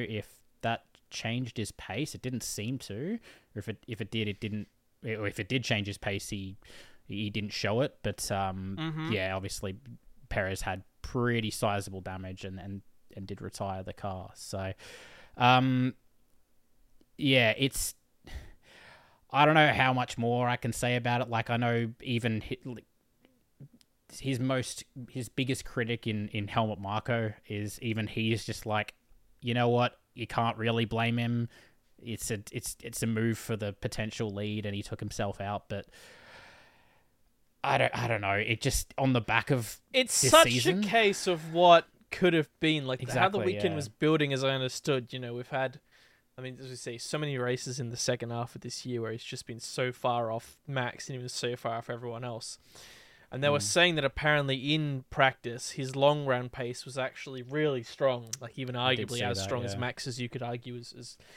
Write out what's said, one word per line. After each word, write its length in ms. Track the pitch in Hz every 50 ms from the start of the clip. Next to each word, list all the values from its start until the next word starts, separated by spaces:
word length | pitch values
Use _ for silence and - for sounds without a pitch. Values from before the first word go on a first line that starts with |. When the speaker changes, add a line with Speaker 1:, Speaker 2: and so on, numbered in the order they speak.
| 120 -
Speaker 1:
if 320 | 110 104 - - - - _ _ _ _ -
that 220 | 113 113 - - _ _ - _ _
changed 480 | - - - 110 117 123 127 117 -
his 140 | - 107 -
pace. 440 | - - - - 95 110 151 151 -
It 60 | - -
didn't 200 | 127 127 113 -
seem 360 | - - - 104 117 135 127
to, 400 | - - 98 107 135 180 226 233 - - - - _ _ _
or 40 | 104
if 80 | 98 -
it, 160 | 104 - -
if 140 | - 117 -
it 100 | 113 98
did, 160 | - 113 110
it 140 | 104 101 -
didn't, 260 | - 107 104 107 101 - _ _ _ _ _ _ -
or 240 | 117 110 107 107 101
if 100 | - -
it 100 | 104 -
did 140 | 127 131 117
change 240 | - 120 104 101
his 100 | 101 98 -
pace, 320 | - 104 98 101 - -
he, 260 | 113 101 95 95 95 - - - - - - - - - _
he 240 | - 113 101 110 104
didn't 220 | 98 110 104 104 -
show 280 | - - 101 104 120 139
it. 140 | - - - -
But, 260 | 110 101 - - - 107
um, 440 | 98 98 95 92 95 95 95 98 95
Speaker 2:
Mm-hmm. 340 | 156 165 156 156 156 160 113
Speaker 1:
yeah, 240 | 98 92 95 95
obviously 400 | 95 95 95 - - - 98 95 110 - - 120 - - - - - - -
Perez 320 | - 113 98 95 95 - -
had 200 | 101 92 95 - - _ _ -
pretty 480 | - - 131 120 120 117 117 110 110 -
sizable 480 | - - 107 101 101 98 104 98 95
damage 440 | 92 98 92 92 95 92 95 - -
and, 140 | 95 95 95
and, 240 | 92 98 98 98 - - - - _ - -
and 100 | 104 95
did 140 | 98 101 95
retire 440 | - 98 - - 104 98 95 92 92
the 80 | 90 87
car. 380 | - - 101 95 92 92 95 -
So, 380 | - - - - 98 95 95 95 - - - - - - - - - - - -
um, 580 | - 123 123 127 127 127 131 127 127 127 131 - - _ - _ _ _ _ _ _ _ _ _ _ _ _ _ _ _ _ _ - - _ _
yeah, 380 | - 151 139 135 127 120 110 -
it's, 380 | - 135 135 - - - - - - _ _ _ _ _ - - - - - - - _ - - - - - - - - _ _ _ _ _
I 140 | - 135 147
don't 100 | 151 156
know 180 | 160 151 147 113
how 200 | 113 135 131 131
much 260 | 127 123 - - -
more 300 | 117 120 120 123 123 120
I 80 | 123
can 160 | 120 - 123 117
say 240 | - - 123 123
about 240 | 123 117 120 120 120
it. 80 | 127 120
Like, 200 | 117 113 113 -
I 60 | 120
know 360 | 117 120 120 117 117 117 113 117 - -
even 380 | 135 123 117 113 120 110 107
hi-, 180 | - - 123 - -
li-, 200 | 135 120 107 - _ _ _ _ _ _ _ _ _ _ _ _ _ _ _ 139 - - - - _ _ _ _ _ - -
his 200 | - 135 135 117
most, 420 | 127 131 131 127 120 - - - - - _ 135 123 -
his 200 | - 131 120 -
biggest 360 | - - 135 123 131 - -
critic 420 | - - 131 117 110 120 113 - 117
in, 200 | 107 104 104 104
in 200 | - 110 101 98
Helmut 320 | - 120 113 110 104 95
Marko 520 | 101 95 104 110 - - 120 117 113 107 104 - _
is 340 | - 107 104 104 104 - -
even 260 | - 117 110 110 107
he 260 | 101 - 117 110 110 117
is 120 | 107 -
just 220 | - 117 - -
like, 280 | 113 107 107 104 - - _ _ _ - - _ _ _ _
"You 140 | - 120 117
know 140 | 123 120 120
what? 300 | 120 120 123 120 - _ _ _ _
You 120 | 123 117
can't 300 | - - - 117 113 110
really 280 | 110 110 117 113 117 120
blame 320 | 107 113 113 117 117 117 120
him. 300 | 120 117 120 120 117 117 - - - - _ _ _ _ _ - -
It's 280 | - 113 - - -
a, 100 | 117 101 104 - -
it's, 240 | 131 - - - - -
it's 200 | 131 113 - -
a 40 |
move 300 | 113 113 110 113 117 110
for 200 | - - - 113
the 160 | 101 107 101 98
potential 560 | - - 117 - - 110 110 - - 117 107
lead, 340 | 98 101 104 104 107 107 104
and 100 | 104 101
he 80 | 101 98
took 180 | - - -
himself 400 | 107 104 - - 110 101 98 -
out." 280 | 98 98 104 98 - _
But 180 | 107 101 - - - - - - - - - - - - - - - - - - _ _ _ _ _ _ _ _ _ _ _ _ _ _ _ _ _ _ -
I 140 | 135 135 131
don't, 180 | 127 120 - 117
I 80 | 117
don't 140 | 117 113 107
know. 120 | 101 98 98
It 260 | 101 107 110 110 107
just, 340 | - 139 - - - - -
on 160 | - 139 131 127
the 80 | 120
back 300 | 107 - 113 113 - -
of 300 | 147 127 113 107 - - _ _ -
Speaker 2:
It's 280 | 262 262 226 - -
Speaker 1:
this 100 | - 131
Speaker 2:
such 140 | - 320 330 -
Speaker 1:
season. 360 | - 123 117 - - 196 214
Speaker 2:
a 20 |
case 400 | 196 233 233 220 202 196 - -
of 260 | 190 180 160 160 165 160
what 340 | 170 180 175 170 165 - - _ _ _ _ -
could 200 | - 185 180 170
have 160 | 160 147 - _ _
been. 260 | - 160 156 151 135
Like, 140 | 131 131 127
how 60 | 127
the 40 | 120 123 131 180 196 196 202
Speaker 1:
Exactly, 40 | 107
Speaker 2:
weekend 260 | 185 196 104 208 214 160
Speaker 1:
yeah. 40 |
Speaker 2:
was 120 | 151 139 107
building, 440 | - _ 156 151 156 156 151 139 139
as 120 | 127 135
I 60 | 135
understood. 600 | 135 131 131 127 - - - - 139 131 120 - -
You 60 | 127
know, 160 | 127 120 120
we've 140 | 120 123 -
had, 320 | - 135 131 131 127 143 - _ _ - - _ _ _ _ _ _ -
I 40 | 131
mean, 160 | 127 127 123
as 80 | 135 127
we 80 | 127
say, 200 | 120 - 131 117
so 220 | 120 - - - 151
many 200 | 151 147 139 127
races 420 | 123 123 127 123 - 135 123 139
in 100 | 127 117
the 60 | 120
second 340 | - - - 123 120 - 117
half 240 | 117 117 120 120 -
of 60 | -
this 260 | - 123 - - -
year 160 | 127 123 117 113
where 80 | 110
he's 140 | 110 117 -
just 220 | - - 127 - -
been 100 | 120 110
so 320 | - - - - 131 127
far 400 | 123 - - 127 120 120 117 110
off 260 | 110 113 - - - _ _ -
Max 400 | 139 135 123 123 - - - -
and 80 | 131
even 120 | 127 123 123
so 280 | - - - 120 123
far 180 | 123 - 120 113 113
off 120 | 117 -
everyone 320 | 123 117 123 120 113 117 123
else. 340 | 123 117 113 - - - - _ - - - - - - - - - - - - _ -
And 100 | 127 139
they 60 | 147
were 100 | 147 143
Speaker 1:
Mm. 40 | 101
Speaker 2:
saying 320 | 101 - 175 175 180 165
that 80 | 156 143
apparently 680 | 135 - - 147 151 151 147 143 135 135 135 120 143 151
in 320 | 156 156 147 139 131 127 -
practice, 600 | - - 135 131 127 - - 117 117 123 - - -
his 240 | - 135 131 131
long 280 | 139 139 143 147 147 143
run 240 | 135 127 123 127 123
pace 360 | - - 127 120 123 - -
was 120 | 139 127
actually 460 | 139 127 131 - - - 139 135 131 120
really 400 | 123 139 151 151 151 139 127 117
strong. 440 | - - - 147 135 127 120 117 113 110 -
Like, 160 | - 113 -
even 200 | - 131 123 123
Speaker 1:
I 180 | 120 123 131 131
did 140 | 117 107 101
Speaker 2:
arguably 60 | 120 120
Speaker 1:
see 40 | 120
Speaker 2:
as 140 | 120 120 95
Speaker 1:
that, 40 | 95
Speaker 2:
strong 220 | 98 139 120 120
as 100 | 123 -
Speaker 1:
yeah. 60 | 127
Speaker 2:
Max's, 400 | 123 127 123 - - 135 120 127
you 80 | 123 117
could 160 | - 127 123
argue, 320 | 117 120 123 117 127 120
is, 160 | 120 120 - -
is, 260 | 120 120 - - - - - -